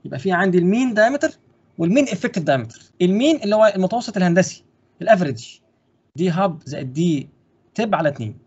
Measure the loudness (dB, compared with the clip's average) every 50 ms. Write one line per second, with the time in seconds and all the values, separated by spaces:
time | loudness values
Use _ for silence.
0 | -12 -12 -12 -6 -2 -2 0 2 2 2 2 2 2 2 2 2 0 0 2 2
1 | 2 2 2 0 -4 -4 -6 _ _ _ _ _ _ _ _ -4 -2 2 2 2
2 | 2 0 -2 -4 -6 -4 -4 -4 0 0 0 0 -2 -8 -14 -20 -20 _ _ _
3 | 0 2 2 2 2 2 0 0 0 -2 2 4 4 4 4 0 -2 -2 -2 -4
4 | -6 -6 -2 0 0 2 4 2 2 0 -4 -16 _ _ _ _ _ _ _ _
5 | 4 4 4 4 4 -4 -4 -8 -12 -18 -20 _ _ _ _ _ _ _ _ _
6 | _ _ _ -2 -2 -2 0 0 -2 -2 -2 -6 _ -12 -12 -10 -10 -8 -4 -2
7 | 0 0 0 -2 -4 -10 _ _ _ _ _ _ _ _ _ -6 -2 -2 -2 0
8 | 0 -2 -4 -4 -10 -10 -12 -14 _